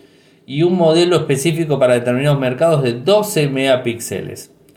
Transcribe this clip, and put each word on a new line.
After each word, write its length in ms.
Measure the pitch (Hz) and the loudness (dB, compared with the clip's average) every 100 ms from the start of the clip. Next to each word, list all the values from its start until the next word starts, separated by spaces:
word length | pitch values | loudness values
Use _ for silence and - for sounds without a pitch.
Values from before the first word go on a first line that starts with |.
| - _ _ _ - | -20 _ _ _ -10
y 180 | 139 | -2
un 140 | 175 185 | 0 2
modelo 400 | 165 160 175 170 | 2 4 4 2
específico 600 | 156 139 165 160 156 139 | 0 -2 0 -2 -2 0
para 160 | 127 120 | 2 2
determinados 440 | 120 123 147 139 | 0 -2 0 0
mercados 420 | 127 127 165 151 | -2 0 0 2
de 100 | 127 | 0
doce 560 | 120 147 208 196 160 147 | -4 0 0 0 -2 -2
megapíxeles. 1040 | 135 135 127 120 113 - 95 95 - - _ _ | 0 0 0 0 -6 -8 -8 -10 -14 -18 _ _